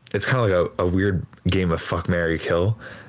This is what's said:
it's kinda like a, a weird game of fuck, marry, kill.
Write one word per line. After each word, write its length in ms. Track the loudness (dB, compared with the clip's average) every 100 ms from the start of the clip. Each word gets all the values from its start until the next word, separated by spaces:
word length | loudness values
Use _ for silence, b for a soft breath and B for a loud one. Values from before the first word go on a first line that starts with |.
| -8
it's 120 | -4 0
kinda 160 | 2
like 100 | 2
a, 320 | 2 0 0
a 40 | 0
weird 380 | 2 0 0 -6 -6 -2
game 240 | 0 0
of 100 | 0
fuck, 280 | -2 -2 -2
marry, 280 | 0 0 -2
kill. 400 | 0 0 0 -2 B B